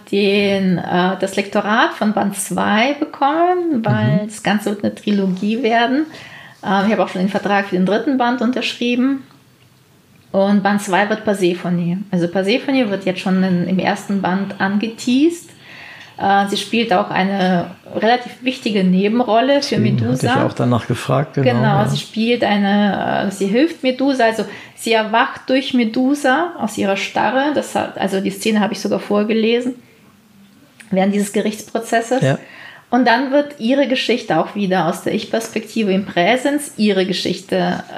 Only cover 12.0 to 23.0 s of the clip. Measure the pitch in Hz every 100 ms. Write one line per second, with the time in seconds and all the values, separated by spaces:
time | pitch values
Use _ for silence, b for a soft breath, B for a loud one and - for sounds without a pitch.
12 | - 180 175 190 190 262 - 262 214 190
13 | 185 180 196 185 185 175 175 190 147 196
14 | - 202 185 190 196 - 190 202 226 -
15 | - 254 320 339 - - B B B B
16 | B - 196 196 202 202 - 226 226 190
17 | 208 - 190 196 185 175 175 - - -
18 | 214 247 - - 254 254 233 202 185 185
19 | 202 240 247 233 262 285 277 - - -
20 | 233 254 233 254 120 - 123 120 - 117
21 | - 139 147 - 127 120 214 196 214 -
22 | - 220 226 240 208 208 202 208 208 -